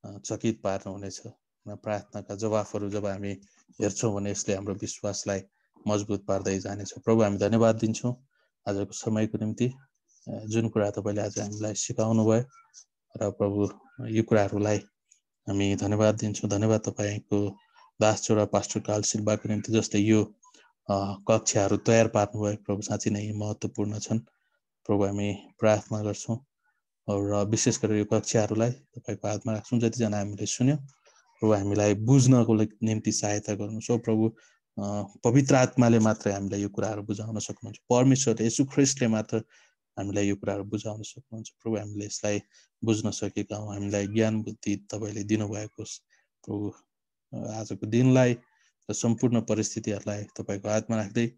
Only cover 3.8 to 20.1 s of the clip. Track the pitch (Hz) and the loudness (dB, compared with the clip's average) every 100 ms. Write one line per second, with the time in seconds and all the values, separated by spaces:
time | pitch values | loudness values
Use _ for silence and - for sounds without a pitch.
3.8 | 104 98 117 101 101 98 - 98 101 101 | -2 0 -2 -2 -4 -4 -4 -4 -4 -6
4.8 | 110 - 104 98 - 98 - _ _ _ | -8 -8 -8 -6 -4 -4 -6 _ _ _
5.8 | - 104 104 101 - 98 98 95 98 101 | -2 0 0 -4 -2 -2 0 -2 -4 -8
6.8 | 98 - 113 113 107 101 101 113 113 110 | -10 -6 2 4 4 2 2 4 4 4
7.8 | 110 110 123 123 _ _ _ _ - 98 | 0 0 -4 -6 _ _ _ _ -6 -4
8.8 | 98 - - 107 107 104 110 107 123 - | -4 -6 -4 0 0 -2 -4 -2 -2 -4
9.8 | _ _ _ _ - 113 110 110 113 110 | _ _ _ _ -14 -12 -4 -2 0 0
10.8 | 101 104 104 101 104 101 107 104 107 104 | 0 0 -4 -2 -4 -6 -8 -6 -6 -6
11.8 | - 120 110 113 110 110 127 - _ - | -6 -2 2 4 4 4 0 -12 _ -20
12.8 | _ _ _ - 104 101 101 101 101 - | _ _ _ -4 -4 0 -2 0 -2 -4
13.8 | _ - 117 110 113 110 98 104 101 104 | _ -14 -4 -2 4 4 4 0 0 0
14.8 | - _ _ _ _ _ - 101 98 98 | -4 _ _ _ _ _ -4 0 0 0
15.8 | 101 104 107 107 110 95 104 101 110 107 | 0 2 2 2 -2 -4 -2 0 2 2
16.8 | - - 104 104 - 104 101 98 _ _ | 0 -4 -4 -4 -2 -2 -2 -6 _ _
17.8 | _ _ 107 101 - 107 104 104 - 107 | _ _ 2 2 2 2 4 0 -2 -6
18.8 | - 107 101 110 107 107 - 107 107 110 | -2 -2 -2 -2 0 0 0 -4 0 0
19.8 | 104 104 104 | 2 0 4